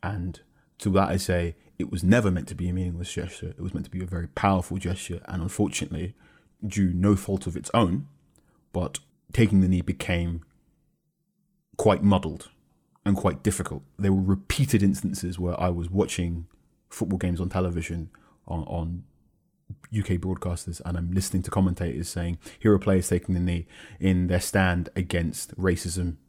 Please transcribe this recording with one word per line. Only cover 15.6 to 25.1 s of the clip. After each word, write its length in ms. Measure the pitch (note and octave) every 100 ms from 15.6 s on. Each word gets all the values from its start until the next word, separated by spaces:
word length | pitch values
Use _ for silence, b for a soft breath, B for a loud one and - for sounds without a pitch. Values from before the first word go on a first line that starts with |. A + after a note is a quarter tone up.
| F2+
was 200 | F2 E2+
watching 560 | F#2+ F#2+ - F2 E2+ E2 _ _ _ _
football 300 | - F#2+ F#2+
games 220 | F2+ F2
on 80 | F2+
television, 640 | F#2+ F#2 E2+ D#2+ E2+ E2 b b b -
on, 180 | E2+
on 400 | D2+ E2+ E2 F2 - _ _ _ _ _ _ - -
U 120 | A2
K 160 | G2 F2+
broadcasters, 640 | F2 F#2 F2+ F2 - E2+
and 120 | - F2
I'm 160 | F2
listening 300 | F#2 F#2+ F#2+
to 60 | F2+
commentators 580 | - F#2+ F2 F2 A#1+ E2+
saying, 300 | - E2+ E2+ B B
"Here 140 | A2
are 60 | G2+
players 300 | G#2+ F#2+ F2
taking 260 | F2+ -
the 60 | F2+
knee 260 | F2+ F2 E2 B B B
in 280 | F#2+ F#2 F2+
their 140 | F2
stand 480 | - G2+ F#2+ F2 E2+ -
against 600 | F#2